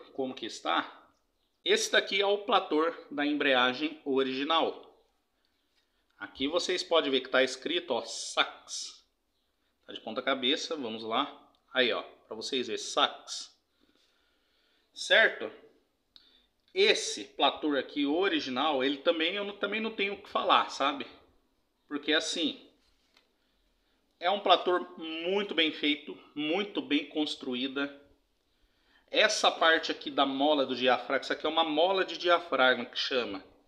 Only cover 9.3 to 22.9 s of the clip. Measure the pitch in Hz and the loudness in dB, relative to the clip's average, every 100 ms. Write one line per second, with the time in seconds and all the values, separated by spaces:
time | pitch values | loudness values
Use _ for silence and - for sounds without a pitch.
9.3 | _ _ _ _ _ - 104 110 110 135 | _ _ _ _ _ -18 -14 -8 -6 -2
10.3 | 131 123 165 - 160 113 110 110 117 147 | 0 0 0 -2 -6 -6 -8 -4 -2 -2
11.3 | - - _ _ 131 120 90 - - - | -8 -20 _ _ 0 2 0 -6 -16 -14
12.3 | 110 - 131 107 101 - 151 131 - - | -10 -6 -4 -4 -6 -4 0 0 0 -12
13.3 | - - _ _ _ _ _ _ _ _ | -12 -12 _ _ _ _ _ _ _ _
14.3 | _ _ _ _ _ _ - - 196 214 | _ _ _ _ _ _ -6 4 6 6
15.3 | - 107 - - _ _ _ _ - _ | 2 -10 -12 -20 _ _ _ _ -20 _
16.3 | _ _ _ _ 185 214 - - 208 202 | _ _ _ _ 2 4 4 0 -8 -10
17.3 | - 139 - 156 139 - 147 143 165 196 | 0 0 0 -2 -2 -2 -2 0 2 0
18.3 | 156 131 127 156 135 135 143 175 165 160 | 0 -4 -2 0 0 0 0 0 0 0
19.3 | 202 202 202 202 214 220 - 196 196 - | -2 -6 -6 -6 -4 -6 -4 -6 -6 -6
20.3 | 220 - 127 - - 139 139 - - _ | -2 4 4 2 -2 -2 -2 -10 -18 _
21.3 | _ _ _ _ _ - 147 151 156 156 | _ _ _ _ _ -10 -8 0 0 0
22.3 | 175 147 - - _ _ | -2 -4 -4 -16 _ _